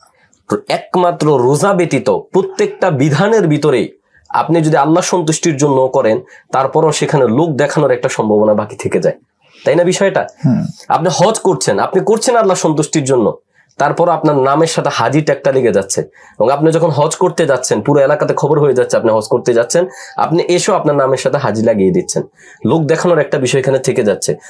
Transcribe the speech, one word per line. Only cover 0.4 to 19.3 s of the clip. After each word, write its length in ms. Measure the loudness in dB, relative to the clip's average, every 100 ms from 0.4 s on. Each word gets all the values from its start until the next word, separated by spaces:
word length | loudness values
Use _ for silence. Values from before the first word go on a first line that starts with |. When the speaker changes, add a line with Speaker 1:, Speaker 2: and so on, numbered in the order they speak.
| -6 -6 -4
Speaker 1:
একমাত্র 680 | -6 -4 0 0 2 2 2
রোজা 360 | 2 2 2
ব্যতীত 360 | 0 0 -2 0
প্রত্যেকটা 840 | -2 0 -2 -2 -2 -4 -2 -2
বিধানের 560 | 0 0 2 2 2 2
ভিতরেই 500 | 0 0 0 -2 -8 _ _ -6
আপনি 320 | -4 0 0
যদি 160 | 2 2
আল্লাহ 240 | 2 2
সন্তুষ্টির 560 | 0 -2 -2 -2 -2 0
জন্য 300 | 0 2 2
করেন, 320 | 2 0 0 -6 -20 _
তারপরও 400 | -2 0 0 0
সেখানে 360 | 0 0 2 2
লোক 220 | 2 0
দেখানোর 420 | 0 -2 0 0
একটা 180 | 0 -2
সম্ভাবনা 440 | -2 0 2 2
বাকি 220 | 0 -2 -8
থেকে 240 | -4 -2
যায়, 160 | -2 -4 _ _ _ -6 0
তাই 100 | 2
না 80 |
বিষয়টা? 440 | 2 0 0 -2 -4 -4 -2
Speaker 2:
হুম। 200 | 0 -4 -8 -4
Speaker 1:
আপনি 200 | -2 0
হজ 280 | 2 0 2
করছেন, 400 | -2 -2 -2 -2
আপনি 240 | -2 -2 0
করছেন 300 | 0 0 2
আল্লাহ 200 | 2 0
সন্তুষ্টির 480 | 0 0 -2 -2
জন্য, 340 | 0 2 0 -2 _ _ _ -4
তারপর 320 | -2 0 0
আপনার 260 | 0 0 2
নামের 320 | 2 2 0
সাথে 220 | 0 -2
হাজি 280 | -2 0 0
ট্যাগটা 300 | 0 0 0
লেগে 200 | 0 2
যাচ্ছে। 300 | 0 -2 -6 -8 _ -10 -2
এবং 120 | 0
আপনি 200 | 2 2
যখন 180 | 2 0
হজ 260 | 0 -2 0
করতে 300 | -2 0 0
যাচ্ছেন, 360 | 0 -2 -2
পুরো 200 | 0 2
এলাকাতে 320 | 2 0 -2
খবর 260 | -2 0 2
হয়ে 140 | 2
যাচ্ছে 240 | 2 0 0
আপনি 140 | 2
হজ 160 | 0
করতে 260 | 0